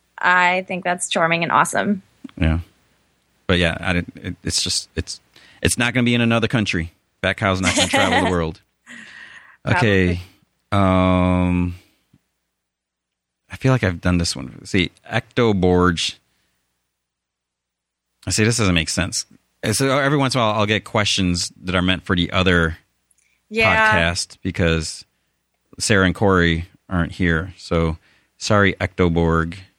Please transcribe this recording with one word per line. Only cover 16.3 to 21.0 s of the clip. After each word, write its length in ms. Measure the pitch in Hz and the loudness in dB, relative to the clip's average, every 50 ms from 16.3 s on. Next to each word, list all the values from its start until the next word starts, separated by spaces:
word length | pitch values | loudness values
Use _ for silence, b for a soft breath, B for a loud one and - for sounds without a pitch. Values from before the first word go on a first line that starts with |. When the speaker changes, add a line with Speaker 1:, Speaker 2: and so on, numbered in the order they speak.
| _ _ _ _ _ _ _ _ _ _ _ _ _ _ _ _ _ _ _ _ _ _ _ _ _ _ _ _ _ _ _ _ _ _ _ _ _ _ - | _ _ _ _ _ _ _ _ _ _ _ _ _ _ _ _ _ _ _ _ _ _ _ _ _ _ _ _ _ _ _ _ _ _ _ _ _ _ -10
Speaker 2:
I 40 | - | -6
see, 140 | 92 - 107 | -2 0 0
this 120 | 113 117 120 | 0 2 2
doesn't 160 | 107 95 87 | 2 2 2
make 140 | 82 78 - | 0 0 -2
sense. 360 | - 92 85 82 - - - _ _ _ _ _ _ _ | -4 -4 -4 -4 -6 -8 -10 _ _ _ _ _ _ _
And 120 | - - 104 | -4 -4 -2
so 240 | - 135 135 131 143 | 0 0 0 0 0
every 200 | 139 135 151 147 | 0 0 2 0
once 160 | 139 127 135 | 0 0 0
in 60 | 135 | 0
a 40 | 113 | 0
while, 100 | 107 104 | 0 0
I'll 120 | 110 104 | 0 0
get 180 | 104 107 98 - | 0 0 -2 -2
questions 680 | - - 110 | -2 -2 -2